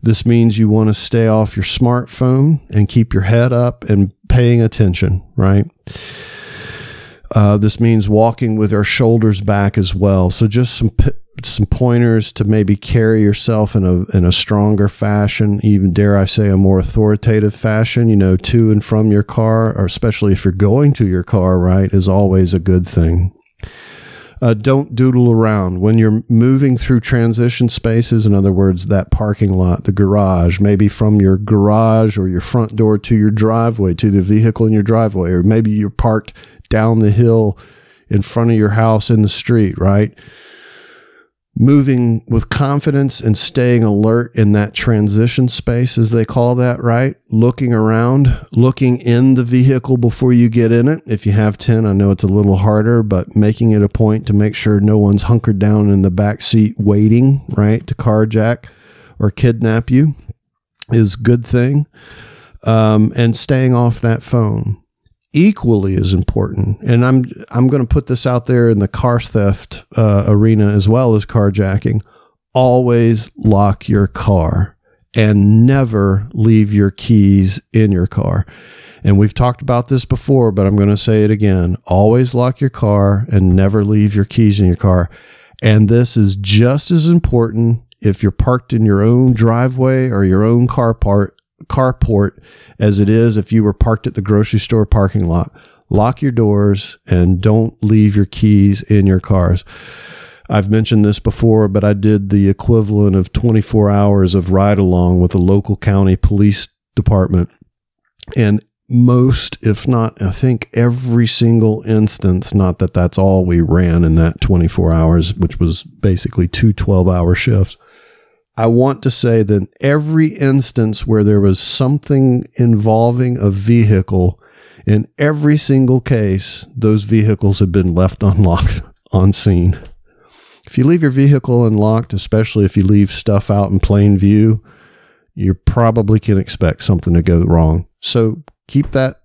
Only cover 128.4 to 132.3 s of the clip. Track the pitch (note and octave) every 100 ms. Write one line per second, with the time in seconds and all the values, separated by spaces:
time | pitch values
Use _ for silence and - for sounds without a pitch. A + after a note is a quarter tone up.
128.4 | F#2 E2+ - - - _ _ F#2+ F#2+ G2
129.4 | - F2+ F2 E2 - - _ _ _ _
130.4 | _ _ - - B2+ F3 D3+ C3 C#3 C#3+
131.4 | - A#2+ A#2 G#2+ G#2+ A2 A#2 G2+ -